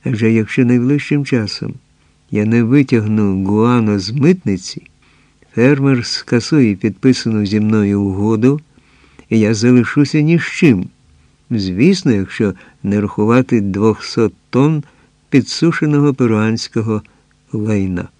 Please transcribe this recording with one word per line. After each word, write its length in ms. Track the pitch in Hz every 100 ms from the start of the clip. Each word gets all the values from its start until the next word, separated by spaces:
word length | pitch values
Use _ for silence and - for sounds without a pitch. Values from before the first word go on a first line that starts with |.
адже 280 | - 117 113
якщо 340 | 113 107 - 123
найближчим 600 | 123 123 143 - 147 139
часом 480 | 127 104 - - - _ _ _ _ _
я 140 | 107 107
не 180 | 117
витягну 840 | 113 139 131 120 107 107 101 95 95
гуано 540 | 104 117 123 110 104
з 120 | 92
митниці, 720 | 123 135 190 - - - - _ _ _ _ _ _ _ -
фермер 500 | 123 143 139 127 110
скасує 680 | - - 120 - 156 117 98
підписану 720 | 113 98 131 127 120 110 101
зі 140 | 107
мною 420 | 107 110 101 101
угоду, 600 | 98 95 104 110 123 147 _ _ _ _ _ - _
і 100 | 113
я 140 | 107
залишуся 680 | 110 117 123 110 - 143 156
ні 180 | 151 170
з 40 |
чим. 420 | - - 165 101 - _ _ _ _ _ _
Звісно, 640 | 117 95 90 151 190 147
якщо 420 | 107 92 - 104 90 - _
не 180 | 104 104
рахувати 600 | 104 - 107 120 127 117
двохсот 720 | 101 95 110 104 - - 110 - _
тонн 340 | 120 143 156 - _ _ _ _
підсушеного 840 | 139 113 - 165 165 156 147 143
перуанського 880 | 131 123 110 110 113 - 117 110 107 - _ _ _ _
лайна. 540 | 113 107 104 95 90 - _